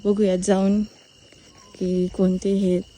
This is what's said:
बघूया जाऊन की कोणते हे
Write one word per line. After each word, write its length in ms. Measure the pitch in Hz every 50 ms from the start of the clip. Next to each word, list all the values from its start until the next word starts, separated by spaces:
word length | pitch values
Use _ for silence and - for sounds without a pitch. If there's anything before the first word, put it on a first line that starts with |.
| 202
बघूया 300 | 202 208 202 214 190 185
जाऊन 480 | 185 185 196 196 190 196 196 202 214 208 - - - - _ _ _ - - - - - - - - - - - -
की 280 | 185 180 185 180 180
कोणते 460 | 180 - - 190 185 185 185 - 196 196
हे 240 | 196 196 185 180 175 - - -